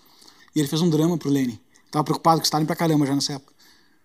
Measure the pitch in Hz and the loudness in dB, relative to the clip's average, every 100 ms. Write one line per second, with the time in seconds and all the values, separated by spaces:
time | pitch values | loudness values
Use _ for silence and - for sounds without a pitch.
0 | _ _ - - - 151 139 156 175 151 | _ _ -20 -20 -8 -4 -2 0 2 2
1 | 165 175 143 139 127 110 _ _ _ 151 | 2 0 0 0 -2 -6 _ _ _ -4
2 | 143 156 165 160 - 151 160 170 170 151 | -2 0 2 2 2 -2 -2 0 0 2
3 | 139 143 - 139 - _ - _ _ _ | 2 0 -4 -8 -14 _ -20 _ _ _